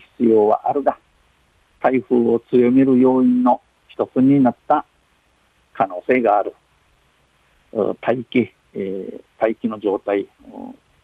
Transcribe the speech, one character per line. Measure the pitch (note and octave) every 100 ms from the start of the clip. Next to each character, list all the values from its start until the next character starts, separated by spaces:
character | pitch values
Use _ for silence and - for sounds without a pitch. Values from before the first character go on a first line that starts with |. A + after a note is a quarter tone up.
| - -
必 | A#2
要 | A2 G#2
は | A2+ B2
あ |
る | C#3+
が、 | C3+ - _ _ _ _ _ _ _ _
台 | C3 C3
風 | - B2
を | A#2 A#2 -
強 | B2 A#2+
め | C3
る | C3+ B2+
要 | C3 C3
因 | B2+ B2
の | B2 B2 _ _ _
一 | - A2
つ | C3+
に | C3+ C#3+
な | B2
っ | - -
た | D3+ - _ _ _ _ _ _ _ _
可 | - F#2+
能 | F2+ -
性 | B2+
が | A2 G#2
あ |
る。 | - - _ _ _ _ _ _ _ _ _ _ _
う、 | A2 G#2 -
大 | A2+ B2
気、 | A#2 B2+ G#2+ _ _
え | -
ー、 | F#2+ F#2+ - - - _
大 | A2+
気 | A2 A2+
の | G#2+
状 | G#2 G2
態、 | G#2 G2+ - _ -
う | - F#2
ん、 | - _ _